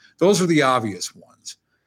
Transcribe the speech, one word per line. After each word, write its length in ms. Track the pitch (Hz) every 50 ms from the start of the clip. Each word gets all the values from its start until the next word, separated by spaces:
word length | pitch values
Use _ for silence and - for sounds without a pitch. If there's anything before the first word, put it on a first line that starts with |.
| _ _ _ _
Those 240 | 165 190 208 165
are 60 | 185 165
the 160 | 170 147 139
obvious 500 | 131 127 123 113 104 95 90 - - -
ones. 420 | 90 - _ _ _ _ - - - _ _ _ _ _